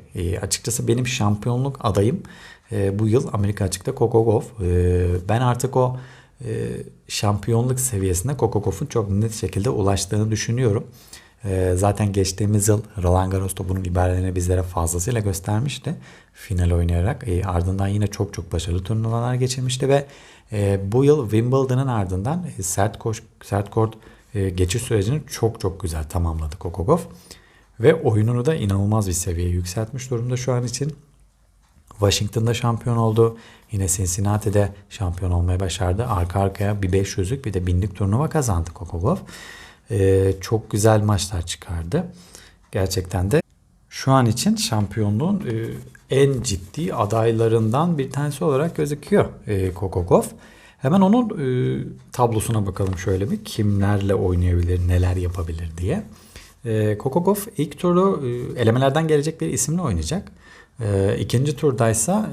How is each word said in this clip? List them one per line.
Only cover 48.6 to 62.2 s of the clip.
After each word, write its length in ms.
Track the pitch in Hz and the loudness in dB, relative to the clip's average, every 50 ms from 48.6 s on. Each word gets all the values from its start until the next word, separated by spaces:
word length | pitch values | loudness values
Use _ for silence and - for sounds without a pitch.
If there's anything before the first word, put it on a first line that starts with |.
| 156 170 - | 0 0 -2
gözüküyor, 520 | - 151 147 147 147 - - 202 196 113 - - - - | -4 -4 -4 -4 -6 -2 2 2 2 2 2 -2 -8 -6
e, 260 | - 104 95 95 92 87 - | -4 -2 0 0 -2 -2 -4
Coco 260 | 101 92 - 92 87 | -6 -4 -2 -2 2
Gauff. 260 | 87 151 208 226 - - - - - - - - - - _ | 4 4 2 2 0 -6 -16 -20 -20 -20 -20 -20 -20 -12 _
Hemen 220 | - 135 170 196 | 0 2 4 4
onun, 280 | 190 190 214 254 247 208 | 6 6 4 4 2 0
e, 560 | - 165 139 131 127 127 127 127 131 135 - - - - - - - | -4 -4 -2 -2 0 0 0 0 -2 -4 -6 -8 -12 -16 -18 -10 0
tablosuna 540 | - 123 117 110 107 - - 117 107 101 | 2 2 2 2 0 0 0 0 0 -2
bakalım 320 | 98 92 - 101 92 92 85 | -2 -2 -2 -2 -2 -2 -2
şöyle 320 | - 101 95 92 98 131 | -2 -2 0 0 0 -2
bir. 140 | 208 214 - | -4 -6 -8
Kimlerle 680 | - - - 107 104 101 101 98 101 104 98 98 98 98 | -6 -4 -2 0 2 2 2 2 2 2 2 2 2 2
oynayabilir, 760 | 98 - 92 90 87 87 90 90 87 87 87 90 87 87 87 | 2 2 2 2 2 2 4 4 2 2 2 2 2 2 2
neler 280 | 90 90 90 90 90 | 4 4 4 2 2
yapabilir 540 | 92 90 87 87 98 87 82 82 82 85 80 80 | 0 -2 -2 -4 -4 -6 -6 -6 -6 -8 -8 -8
diye. 260 | 85 87 98 156 214 214 - - - - - - - - - - _ - | -6 -4 -2 -2 -2 -4 -8 -14 -20 -20 -20 -20 -20 -20 -20 -20 _ -6
E, 340 | 117 110 110 107 107 104 104 - | -2 0 0 2 0 0 0 -2
Coco 220 | 131 - 175 175 | 0 0 2 2
Gauff 240 | 190 208 202 - - - | 2 2 2 -2 -6 -4
ilk 220 | - 147 147 - - | -4 -4 -4 -4 -2
turu, 480 | - 180 175 180 190 196 190 160 139 | 0 2 4 4 4 4 2 0 -2
e, 340 | 123 120 123 127 135 - - | -4 -4 -4 -6 -6 -4 2
elemelerden 480 | 117 117 113 127 135 139 135 156 165 156 | 2 4 4 6 4 4 4 2 2 4
gelecek 320 | 156 147 139 156 160 - | 2 2 2 0 -2 -4
bir 80 | 160 165 | -4 -2
isimle 340 | - - - - 156 180 180 | -2 -2 -2 -2 -2 -2 0
oynayacak. 500 | 131 95 85 73 80 151 202 - - - - - - - - - _ _ - | 0 0 -2 -2 -2 -4 -6 -6 -8 -16 -20 -20 -20 -20 -20 -20 _ _ -6
E, 360 | 113 104 101 98 95 101 113 - | -2 0 2 2 2 2 0 0
ikinci 380 | 117 - - 120 135 151 151 | -2 0 0 0 0 0 -2
turdaysa, 760 | - 156 147 123 113 120 113 110 - - - 190 220 | 0 0 0 2 4 2 2 2 2 0 0 0 0